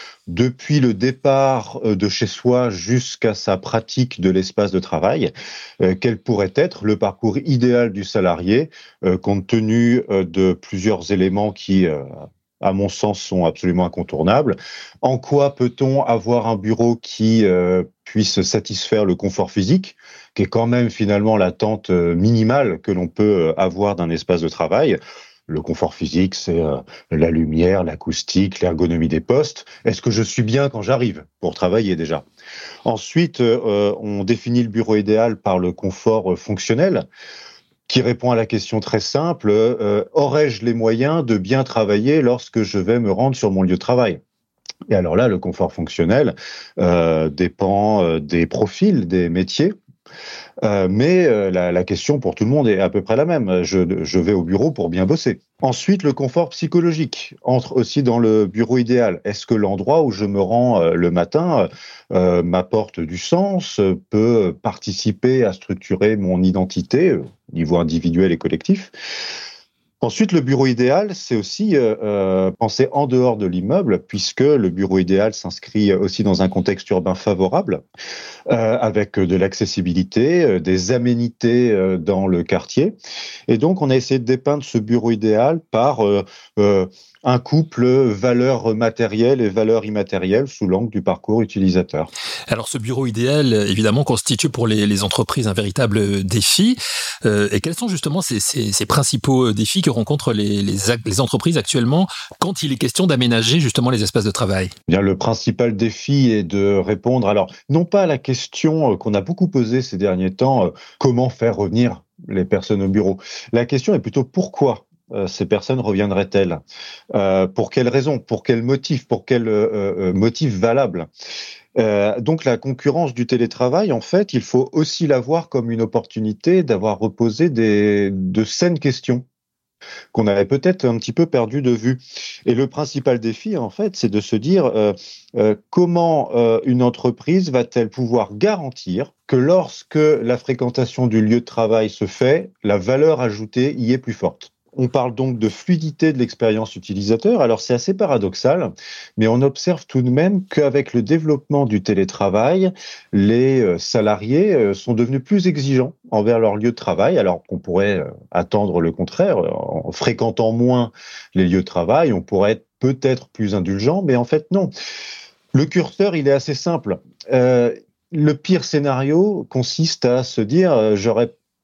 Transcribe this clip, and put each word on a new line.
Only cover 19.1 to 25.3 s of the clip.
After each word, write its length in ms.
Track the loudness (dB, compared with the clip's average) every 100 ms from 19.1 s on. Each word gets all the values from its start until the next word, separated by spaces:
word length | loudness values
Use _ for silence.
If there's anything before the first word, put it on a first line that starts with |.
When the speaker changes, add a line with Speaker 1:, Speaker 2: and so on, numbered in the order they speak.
Speaker 1:
confort 360 | 0 -2 -4 -4
physique, 460 | -2 2 0 0 -16 -20 -20 -10
qui 80 | -4
est 40 | -2
quand 200 | 0 0
même 240 | 2 0
finalement 460 | 0 0 2 2 2
l'attente, 520 | 2 0 -2 -2 0
euh, 260 | 0 2
minimale 640 | 2 2 2 2 2 0 -2
que 120 | -4
l'on 160 | -4 -2
peut, 400 | 0 2 4 2
euh, 40 | 0
avoir 400 | -2 0 -2 0
d'un 140 | -2
espace 320 | -4 -2 -2
de 60 | -2
travail ? 500 | -4 0 2 2 0 -6 -20 -20